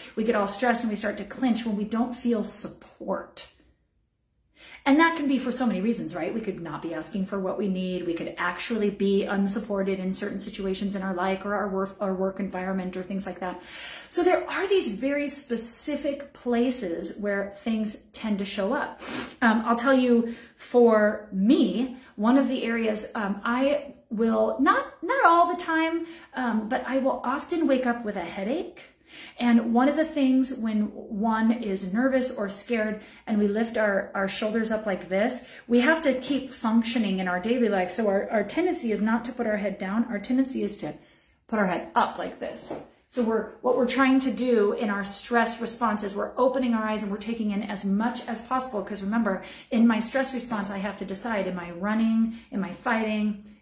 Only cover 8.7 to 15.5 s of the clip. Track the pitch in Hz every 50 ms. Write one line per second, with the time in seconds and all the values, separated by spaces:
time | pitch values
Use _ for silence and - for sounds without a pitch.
8.7 | 233 214 202 202 196 - 196 196 196 196 196 - 202 196 202 196 196 233 - -
9.7 | 202 196 190 196 190 185 185 190 185 - 208 208 - 196 - 208 - - 190 190
10.7 | 190 190 208 196 196 196 185 190 185 175 180 190 196 196 196 202 208 202 202 202
11.7 | 185 190 190 190 - - 208 190 190 180 190 190 190 - 196 190 - 185 185 185
12.7 | 190 190 180 180 185 185 185 - 196 190 196 190 185 - 190 180 180 180 - -
13.7 | - - - - - - - - - 349 349 359 359 - - - - 311 370 392
14.7 | 403 381 - 233 196 190 247 277 285 285 285 277 - - - -